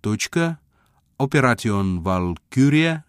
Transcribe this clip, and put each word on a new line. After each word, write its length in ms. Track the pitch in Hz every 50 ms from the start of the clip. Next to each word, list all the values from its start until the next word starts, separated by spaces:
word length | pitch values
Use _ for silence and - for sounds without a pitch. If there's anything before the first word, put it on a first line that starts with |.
точка 580 | - 104 107 110 - - - 170 170 165 165 147 _ _ _ _ _ _ _ _ _ _ _ _
operation 840 | 139 139 - 147 135 127 117 - - 113 101 98 98 95 92 87
valkyria 1000 | 80 95 92 90 90 90 87 - _ _ - 131 135 143 143 156 160 165 160 156 151